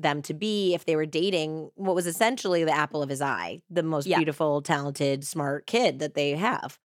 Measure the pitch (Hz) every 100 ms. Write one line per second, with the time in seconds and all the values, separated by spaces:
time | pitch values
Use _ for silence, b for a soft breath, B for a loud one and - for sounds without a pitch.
0 | 160 147 139 156 214 208 190 175 - 156
1 | 156 156 185 185 156 156 151 - 196 180
2 | 175 165 226 254 202 175 160 147 151 151
3 | 139 139 139 110 87 131 - 175 160 156
4 | 143 165 156 147 156 147 143 151 143 139
5 | 139 139 143 165 143 147 - 226 233 135
6 | 147 - 143 147 214 - - - _